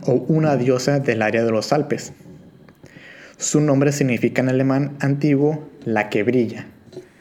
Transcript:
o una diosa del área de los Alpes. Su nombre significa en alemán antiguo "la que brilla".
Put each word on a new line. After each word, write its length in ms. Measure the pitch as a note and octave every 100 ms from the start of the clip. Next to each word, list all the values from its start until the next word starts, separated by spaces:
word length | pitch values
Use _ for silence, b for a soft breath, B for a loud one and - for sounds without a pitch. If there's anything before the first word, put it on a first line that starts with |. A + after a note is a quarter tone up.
| -
o 60 |
una 440 | B2+ - D#3 D#3 C3+
diosa 440 | B2 B2+ - C#3+
del 220 | C3+ A2
área 220 | G#2+ A2+
de 60 | A2+
los 220 | A2 A2
Alpes. 400 | D3 C#3 - - - - - - - - - B B B B B B
Su 240 | - D3+
nombre 320 | D3+ C3+ C#3+
significa 500 | C#3+ C3+ A2+ A#2+ A#2+
en 60 | B2+
alemán 480 | C3 C3+ C3+ C#3+ C#3
antiguo 680 | C#3 C#3+ D3+ C#3 D3 D#3 - -
"la 240 | - G#2+ -
que 140 | A2+
brilla". 420 | G#2 B2 A2 A2+ - - - B B B